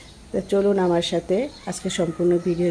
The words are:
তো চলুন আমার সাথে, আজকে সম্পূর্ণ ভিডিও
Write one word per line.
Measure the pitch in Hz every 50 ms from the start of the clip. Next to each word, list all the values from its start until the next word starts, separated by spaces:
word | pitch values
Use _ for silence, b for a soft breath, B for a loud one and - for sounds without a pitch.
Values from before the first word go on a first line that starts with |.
| B B B B - -
তো | - 190 185 -
চলুন | 202 196 196 202 202 196 185 175
আমার | 175 170 170 -
সাথে, | 180 170 170 - 185 208 269 294 - - - 185
আজকে | 185 - - 190 - -
সম্পূর্ণ | 175 165 165 - 175 175 175 175 170 185
ভিডিও | 170 165 180 175